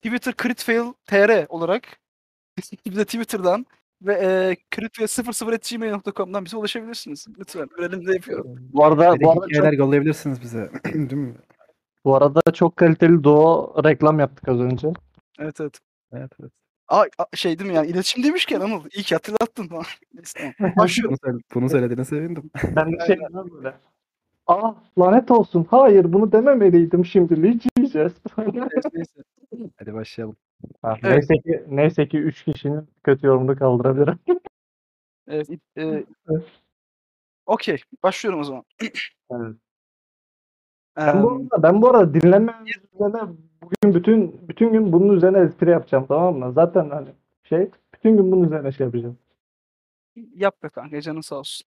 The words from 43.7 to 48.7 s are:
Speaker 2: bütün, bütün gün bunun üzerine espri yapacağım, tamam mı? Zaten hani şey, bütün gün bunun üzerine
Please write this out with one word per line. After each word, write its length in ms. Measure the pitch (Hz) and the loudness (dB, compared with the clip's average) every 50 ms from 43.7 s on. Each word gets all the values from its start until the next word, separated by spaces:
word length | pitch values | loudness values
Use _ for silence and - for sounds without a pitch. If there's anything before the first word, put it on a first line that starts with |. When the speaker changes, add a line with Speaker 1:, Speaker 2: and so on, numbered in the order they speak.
| 180 - - 208 190 | -6 0 2 2 2
Speaker 2:
bütün, 520 | 170 175 214 220 226 202 165 - - - - | 4 4 4 4 4 2 0 -4 -14 -18 -18
bütün 240 | - - 226 233 | -2 0 0 2
gün 200 | 220 226 220 196 | 4 2 2 4
bunun 260 | 165 170 185 202 202 180 | 4 4 4 6 4 6
üzerine 220 | 165 185 190 196 | 4 4 6 6
espri 300 | 180 165 - _ - 160 | 4 2 2 _ 2 2
yapacağım, 360 | 170 165 165 _ - 135 135 131 | 2 2 2 _ -2 -2 0 0
tamam 300 | 143 151 170 180 175 139 | 0 0 0 0 0 -2
mı? 160 | 123 127 123 | -6 -4 2
Zaten 360 | 147 165 170 170 185 160 147 | 2 2 2 2 -2 -2 -2
hani 200 | 143 147 139 135 135 _ _ _ _ _ _ | -6 -12 -12 -14 -20 _ _ _ _ _ _
şey, 260 | _ 156 165 185 214 _ _ _ _ - | _ -2 -2 -2 -4 _ _ _ _ -20
bütün 240 | _ _ 220 220 208 | _ _ 4 4 4
gün 140 | 196 185 | 4 4
bunun 140 | 185 185 175 | 4 2 2
üzerine 260 | 160 151 156 139 139 | 0 0 -4 -6 -8